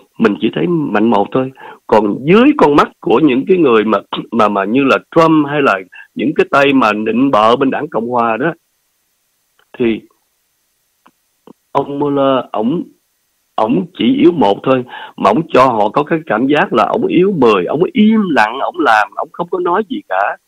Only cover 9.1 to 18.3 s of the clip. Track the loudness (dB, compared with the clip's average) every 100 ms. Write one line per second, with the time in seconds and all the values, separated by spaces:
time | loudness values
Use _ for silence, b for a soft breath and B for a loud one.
9.1 | _ _ _ _ _ _ -4 -4 -4 -8
10.1 | _ _ _ _ _ _ _ _ _ _
11.1 | _ _ _ -20 -20 _ -6 -4 -4 -2
12.1 | 0 0 0 -4 -4 -4 -4 -6 _ _
13.1 | _ _ _ _ -4 -2 -2 -4 -4 -2
14.1 | 2 2 2 2 0 0 -2 -4 B B
15.1 | -2 0 0 0 2 2 2 -2 -2 -2
16.1 | -4 -2 -2 0 0 0 0 0 0 0
17.1 | 0 0 2 2 2 0 -2 -2 2 2
18.1 | 2 0